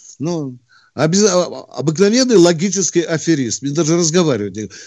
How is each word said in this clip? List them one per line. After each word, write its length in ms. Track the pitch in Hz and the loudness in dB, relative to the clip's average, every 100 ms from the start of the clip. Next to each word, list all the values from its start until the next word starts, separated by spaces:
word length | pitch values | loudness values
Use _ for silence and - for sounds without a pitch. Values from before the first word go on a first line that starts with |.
| - - | -20 -10
ну, 400 | 151 170 139 123 _ _ _ | -6 -6 -8 -12 _ _ _
обез-, 300 | - 156 190 208 | -2 0 2 2
а, 140 | 180 170 123 - - | 0 -2 -6 -14 -6
обыкновенный 580 | 139 156 202 240 254 208 | -4 2 2 2 4 6
логический 680 | 170 165 196 190 175 170 | 6 4 -2 -2 -2 -2
аферист. 580 | 160 160 165 151 120 - | -2 -2 0 -2 -2 -6
Мне 100 | 139 | -4
даже 240 | 147 156 170 | -2 0 0
разговаривать 580 | 165 175 160 113 104 98 | 0 0 0 0 -4 -10
не, 120 | 104 - | -12 -14